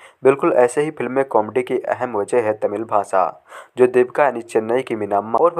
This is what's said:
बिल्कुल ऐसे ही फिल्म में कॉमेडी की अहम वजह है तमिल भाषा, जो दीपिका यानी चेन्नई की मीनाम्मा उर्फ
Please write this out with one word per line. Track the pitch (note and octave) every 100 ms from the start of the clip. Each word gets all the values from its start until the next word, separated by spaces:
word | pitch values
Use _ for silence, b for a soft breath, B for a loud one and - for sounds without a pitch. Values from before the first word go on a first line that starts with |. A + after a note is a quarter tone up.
| B B
बिल्कुल | C3 C#3 E3+
ऐसे | - A#2+ D3
ही | D3+
फिल्म | D#3 A#2+
में | C3 C3+
कॉमेडी | A2+ G#2+ B2+
की | B2+ B2
अहम | - G#2+ B2 G#2+
वजह | G2 B2
है | G#2+ G#2+
तमिल | G2+ G#2
भाषा, | A2+ G#2+ G2 F#2+ E2 - _ B B -
जो | B2+
दीपिका | B2+ B2 -
यानी | C#3+ A#2+
चेन्नई | A2+ A#2 A2 B2+
की | C3 A2
मीनाम्मा | G2+ G2+ G#2+ A#2
उर्फ | E3+